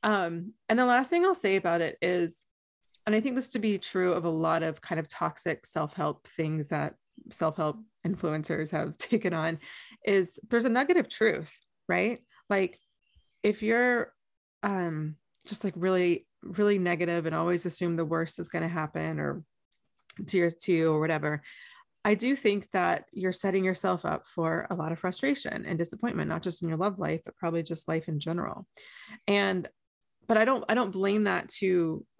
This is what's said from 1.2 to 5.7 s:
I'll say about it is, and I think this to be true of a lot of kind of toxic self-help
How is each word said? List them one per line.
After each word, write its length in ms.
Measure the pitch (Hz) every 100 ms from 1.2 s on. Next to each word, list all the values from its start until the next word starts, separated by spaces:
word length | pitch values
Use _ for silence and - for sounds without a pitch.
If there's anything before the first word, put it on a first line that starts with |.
I'll 100 | 370
say 220 | 359 202 190
about 260 | 180 170
it 160 | 165 -
is, 420 | 180 180 170 - _ _ _ _ _ _ -
and 100 | 214
I 60 |
think 140 | 247 247
this 160 | 254
to 80 | 226
be 180 | 214 196
true 360 | - 185 180
of 120 | 175 170
a 40 |
lot 340 | 160 165 165
of 180 | 165 156
kind 180 | - 160
of 80 | 156
toxic 580 | - 160 - 170 151
self-help 640 | -